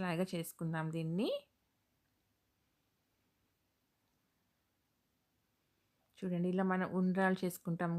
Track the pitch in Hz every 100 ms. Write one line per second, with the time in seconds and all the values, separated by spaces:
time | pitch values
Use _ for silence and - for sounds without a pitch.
0 | 185 165 185 170 165 - 165 160 160 165
1 | 160 170 302 571 - _ _ _ _ _
2 | _ _ _ _ _ _ _ _ _ _
3 | _ _ _ _ _ _ _ _ _ _
4 | _ _ _ _ _ _ _ _ _ _
5 | _ _ _ _ _ _ _ _ _ _
6 | _ - 190 175 180 180 190 185 180 180
7 | 185 185 190 185 180 - - 170 170